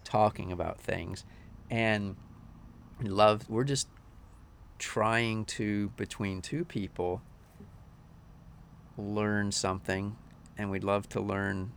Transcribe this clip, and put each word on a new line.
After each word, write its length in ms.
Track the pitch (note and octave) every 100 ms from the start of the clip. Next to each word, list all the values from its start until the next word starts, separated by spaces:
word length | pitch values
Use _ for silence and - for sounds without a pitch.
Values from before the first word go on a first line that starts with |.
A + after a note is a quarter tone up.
| -
talking 480 | G#2+ G#2+ - F#2
about 260 | F2 E2 -
things, 460 | - F2+ F2+ G2 - - - - -
and 460 | A2+ A2+ G#2+ G2+ F#2+ - - - - - - - -
love, 480 | G#2+ G2 G#2+ G#2+ -
we're 160 | A2 C3+
just 240 | C#3 - - - - - - - - - -
trying 640 | - A2+ G#2+ A2+ A2+ A2 G#2+
to, 440 | - G#2 G#2 G2+ -
between 440 | G#2 - G2+ F#2+
two 220 | - D3
people, 580 | F3 A2 F#2+ - F2+ F#2 - - - - - - - - - - - - - - - - - -
learn 540 | G#2 G#2 G#2 G#2 G2+
something, 640 | F#2+ G2 F#2+ - F#2+ G2+ G#2+ - - - -
and 140 | G2+
we'd 120 | F#2+
love 260 | G2 G2+ -
to 100 | G#2
learn 520 | G2+ G2 G2 G2 G2+